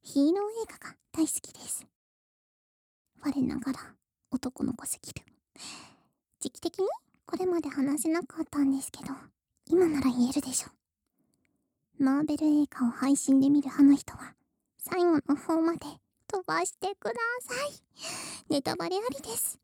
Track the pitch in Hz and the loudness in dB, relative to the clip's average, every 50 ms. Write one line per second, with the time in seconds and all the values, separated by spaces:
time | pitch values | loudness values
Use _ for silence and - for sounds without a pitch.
0 | _ - - 277 277 311 349 403 415 427 440 453 440 - - - - - - _ | _ -2 0 2 4 4 2 2 -2 -4 -6 -6 -8 -8 -10 -16 -18 -18 -18 _
1 | _ _ - 320 320 - - - - - - - - - - - - _ _ _ | _ _ -2 -2 -2 -2 -2 -8 -8 -12 -20 -18 -12 -10 -10 -10 -12 _ _ _
2 | _ _ _ _ _ _ _ _ _ _ _ _ _ _ _ _ _ _ _ _ | _ _ _ _ _ _ _ _ _ _ _ _ _ _ _ _ _ _ _ _
3 | _ _ _ _ - 294 269 285 254 - - - 226 269 254 - - - _ _ | _ _ _ _ -8 -4 -2 0 0 0 -2 -4 -4 -6 -8 -8 -10 -20 _ _
4 | _ _ _ _ _ _ - 247 - 254 _ - - - - - - - - - | _ _ _ _ _ _ -6 -6 -6 -6 _ -4 -4 -4 -4 -8 -8 -8 -8 -8
5 | - - - - - _ _ _ _ _ _ - - - - - - - - _ | -10 -16 -16 -16 -18 _ _ _ _ _ _ -18 -18 -16 -16 -18 -20 -20 -20 _
6 | _ _ _ _ _ _ _ _ - 285 _ - - 339 - - 381 466 719 960 | _ _ _ _ _ _ _ _ -10 -10 _ -8 -8 -8 -4 -2 -2 -2 -4 -6
7 | _ _ _ _ _ - - 320 370 370 349 339 - 277 277 294 262 277 285 302 | _ _ _ _ _ -10 -6 -4 -2 -2 -2 -2 -4 -4 -2 -2 0 0 0 -2
8 | - 320 320 349 349 _ - 320 320 _ - 294 285 269 269 269 - - - - | 0 -2 -2 -2 -4 _ -8 -8 -8 _ 0 2 2 2 2 0 -4 -8 -14 -12
9 | - - 269 - - - _ _ _ _ _ _ _ - 320 359 370 330 302 277 | -10 -10 -10 -12 -14 -20 _ _ _ _ _ _ _ 2 4 4 4 4 2 2
10 | 262 262 240 254 240 254 277 294 - 262 254 - - - _ _ _ _ _ _ | 2 2 2 2 0 2 0 -4 -4 -4 -6 -6 -8 -8 _ _ _ _ _ _
11 | _ _ _ _ _ _ _ _ _ _ _ _ _ _ _ _ _ _ _ - | _ _ _ _ _ _ _ _ _ _ _ _ _ _ _ _ _ _ _ 0
12 | 277 262 269 285 311 302 294 - 311 302 294 294 294 - - - 254 240 233 - | 2 2 2 2 0 0 -2 0 2 4 4 4 2 0 -2 -2 -2 -2 0 0
13 | 254 277 285 - - - 269 269 269 277 285 294 - 269 - - 285 277 285 - | 2 2 2 2 4 4 6 6 6 6 6 4 2 0 6 8 10 10 10 8
14 | - - - - - - - _ _ _ _ _ _ _ _ _ - - 370 370 | 4 -10 -16 -16 -18 -20 -20 _ _ _ _ _ _ _ _ _ -8 -4 0 2
15 | 349 349 330 285 - - 285 285 - - 330 330 320 330 339 - - 294 - - | 4 4 4 4 4 2 -2 0 0 -2 0 2 2 2 0 -2 -8 -12 -14 -14
16 | _ _ _ _ _ - - 381 359 - 311 330 370 359 - _ - 381 392 _ | _ _ _ _ _ -6 -6 -6 -4 -2 -2 -2 -2 -2 -6 _ -6 -6 -6 _
17 | - 440 466 480 466 466 480 494 508 - 494 508 571 587 - - _ _ _ - | -6 -6 -4 -4 -4 -4 -4 -6 -8 -8 -6 -6 -6 -6 -8 -14 _ _ _ -16
18 | - 640 - - - - - - _ - 285 285 262 - - 359 339 339 370 392 | -12 -12 -12 -12 -12 -14 -16 -16 _ -2 -2 0 0 -2 -4 -4 -4 -2 -2 -2
19 | 440 508 - 554 - 440 453 466 - - - _ | -2 -4 -6 -6 -8 -8 -6 -4 -4 -6 -8 _